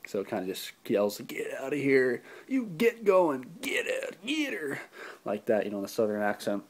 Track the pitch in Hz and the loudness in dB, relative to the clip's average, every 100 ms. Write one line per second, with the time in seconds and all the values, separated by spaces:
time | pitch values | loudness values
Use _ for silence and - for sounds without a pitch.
0 | - 101 98 107 92 92 - - - 110 | -4 -6 -4 -4 -4 -6 -8 -14 0 2
1 | 104 101 - - 147 135 135 147 139 135 | 2 0 -10 -6 -6 -6 -4 0 6 6
2 | 127 120 - - - 262 226 156 233 233 | 6 0 -6 -20 -4 -2 -2 2 2 2
3 | 208 185 175 135 127 - - - - - | 4 6 6 2 -6 -10 -4 -4 -2 -2
4 | - - 214 311 285 214 151 139 - - | -4 -8 -6 -2 -2 -4 -6 -6 -10 -16
5 | - - - 101 - 110 101 101 98 - | -16 -12 -6 -6 0 0 2 -4 -6 0
6 | 110 104 104 104 - 101 | 0 2 0 0 -2 -4